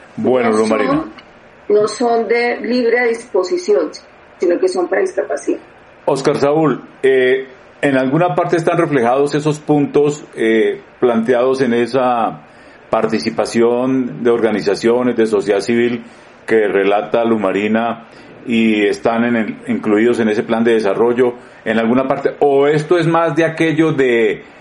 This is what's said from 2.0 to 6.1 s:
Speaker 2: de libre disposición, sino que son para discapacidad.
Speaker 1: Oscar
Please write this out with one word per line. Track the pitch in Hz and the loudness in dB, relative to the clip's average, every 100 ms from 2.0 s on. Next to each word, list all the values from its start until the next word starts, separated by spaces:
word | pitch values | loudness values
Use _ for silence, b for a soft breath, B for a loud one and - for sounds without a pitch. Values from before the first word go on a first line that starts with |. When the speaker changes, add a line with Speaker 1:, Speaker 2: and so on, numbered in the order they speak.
| 233 233 220 | 0 0 0
Speaker 2:
de | 233 240 - | 0 -2 -4
libre | 214 247 233 240 240 | -2 -2 0 0 0
disposición, | 226 - 185 180 175 - 196 151 - - - - - | -2 -4 -4 -2 -4 0 0 -2 -8 -20 -20 -20 -6
sino | 175 170 | -2 0
que | 185 | 0
son | 185 175 | -2 -2
para | 196 | -2
discapacidad. | 185 - - - - - - - - - | -2 -4 -6 -6 -6 -6 -8 -20 -20 -10
Speaker 1:
Oscar | - | -4